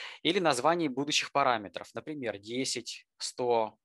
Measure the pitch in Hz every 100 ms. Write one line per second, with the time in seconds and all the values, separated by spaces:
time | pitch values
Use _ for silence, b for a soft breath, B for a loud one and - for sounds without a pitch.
0 | B B 151 190 165 127 143 175 160 127
1 | 143 147 - 143 135 120 98 - - 120
2 | 147 151 120 101 101 123 - 123 113 -
3 | - - - - 123 117 107 -